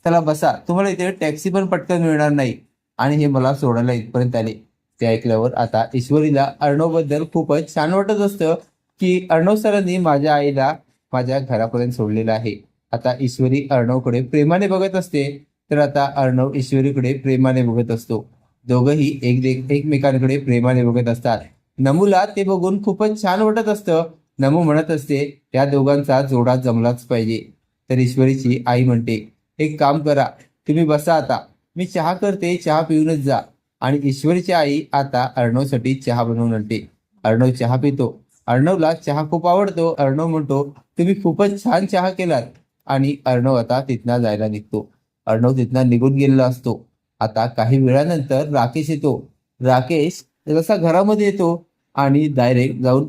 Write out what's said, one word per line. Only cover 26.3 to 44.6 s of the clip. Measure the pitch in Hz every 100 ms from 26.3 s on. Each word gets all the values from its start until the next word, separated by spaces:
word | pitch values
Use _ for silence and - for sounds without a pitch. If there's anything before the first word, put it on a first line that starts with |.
| 127 120 131
जमलाच | 127 117 120 123
पाहिजे." | - 117 113 113 - _ _ _ -
तर | 131
ईश्वरीची | 123 127 131 131 123 123 120
आई | 123
म्हणते, | 127 117 117 110 - _ _ -
"एक | 156 151
काम | 143 156
करा, | 147 139 120 - _ _ -
तुम्ही | 156 160
बसा | 151 151 160
आता, | 127 123 - _ _ 170
मी | 180
चहा | 180 160
करते, | 185 202 196 170 175
चहा | 165 151
पिऊनच | 165 156 156 160
जा." | 135 123 - _ _ _
आणि | 123 143
ईश्वरीची | 139 131 151 180 180
आई | 175 147 147 151
आता | 139 139 127 131 -
अर्णवसाठी | 120 120 139 127 123 131
चहा | 123 120
बनवून | 117 113 117
आणते. | 113 107 113 - _ _ _
अर्णव | 110 113 127
चहा | 123 117 131
पितो. | 143 139 120 - _ _ -
अर्णवला | 123 151 190 156
चहा | 165 - 147 156
खूप | 165 175
आवडतो. | 185 202 165 165 -
अर्णव | 139 143 165
म्हणतो, | 160 139 135 143 - _ -
"तुम्ही | 175 196
खूपच | 180 160 202 202
छान | 240 175 196
चहा | 190 185
केलात." | 185 185 139 - - _ _ -
आणि | 139 139 143 131
अर्णव | 123 127 127
आता | 113 127
तिथनं | 135 117 120 120
जायला | 117 104 107
निघतो. | 107